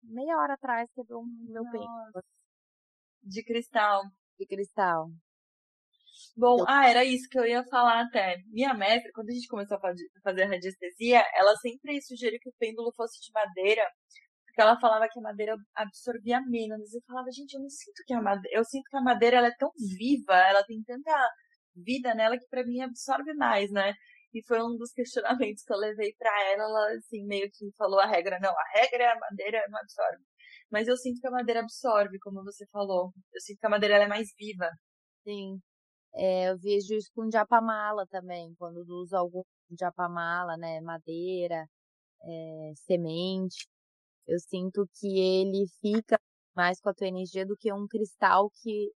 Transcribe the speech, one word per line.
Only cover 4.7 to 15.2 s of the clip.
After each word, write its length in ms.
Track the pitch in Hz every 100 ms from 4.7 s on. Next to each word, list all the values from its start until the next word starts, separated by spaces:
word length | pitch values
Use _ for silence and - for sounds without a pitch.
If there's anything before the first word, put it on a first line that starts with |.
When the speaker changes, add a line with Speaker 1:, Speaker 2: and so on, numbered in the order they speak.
| - 190 165 160 165 _ _ _ _ _ _ _ _ _ - - 226
Speaker 2:
Bom, 220 | 240 240
Speaker 1:
Eu 40 | 240
Speaker 2:
ah, 200 | 277 262
era 160 | 240
isso 240 | 262 254 -
que 80 | 262
eu 60 | 233
ia 180 | 240
falar 380 | 247 254 240 226
até. 340 | 240 240 190 180 196
Minha 260 | 220 269
mestra, 360 | 240 202 233 -
quando 160 | - 214
a 20 |
gente 160 | 247 240
começou 280 | 214 202 202
a 40 |
faz-, 200 | 196 180 175 _
fazer 200 | 196 185
a 40 | 196
radiestesia, 760 | 185 180 190 180 - 233 240 -
ela 200 | - 196 214
sempre 440 | 240 240 285 285
sugeriu 360 | - 240 240 233
que 80 | 254
o 60 | _
pêndulo 340 | 226 220 233 240
fosse 240 | 226 -
de 100 | -
madeira, 500 | 214 202 185 190 220 196 _ _ - _ _ _
porque 140 | -
ela 160 | 214 240
falava 280 | 240 220 220
que 80 |
a 40 | 240